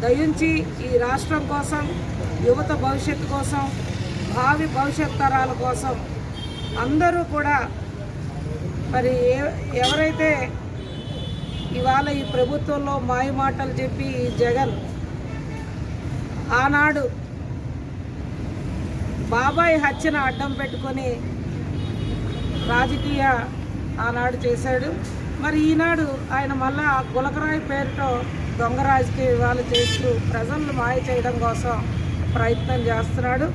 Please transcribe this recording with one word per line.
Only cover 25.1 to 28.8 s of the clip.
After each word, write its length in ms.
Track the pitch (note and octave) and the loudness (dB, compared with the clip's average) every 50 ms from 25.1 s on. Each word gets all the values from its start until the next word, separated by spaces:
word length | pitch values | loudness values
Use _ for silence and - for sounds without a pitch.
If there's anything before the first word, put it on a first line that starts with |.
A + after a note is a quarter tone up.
| - - - - - - - | -6 -6 -6 -4 -4 -2 -2
మరి 160 | D4+ D#4 D4+ D4+ D#4 | 0 2 4 6 6
ఈనాడు 360 | D#4+ D#4 D#4+ E4+ E4+ D#4+ D#4 D4 C4+ C4+ - - B3+ | 6 6 4 4 4 2 2 0 0 -4 -4 -2 0
ఆయన 160 | C4 C#4 C4+ C#4 C4 | 0 0 0 0 0
మళ్ళా 260 | C4 C4 C4+ C#4+ D4+ D4 C#4 C4 B3+ - C#4 | 0 0 0 2 2 2 2 2 0 0 0
గులకరాయి 460 | B3 C4 C#4+ C#4+ D4+ D4 D#4 D#4 D#4 D#4 - | 0 0 0 0 0 0 0 0 -2 -2 -2
పేరుతో 380 | C#4 C#4 C#4 - - C#4 C#4 C4 B3 B3 B3+ - - - - - - - | -2 -2 -2 -2 -2 0 0 0 0 0 -2 -4 -4 -4 -4 -4 -2 0
దొంగ 180 | A#3+ A#3 B3 B3+ | 0 0 2 2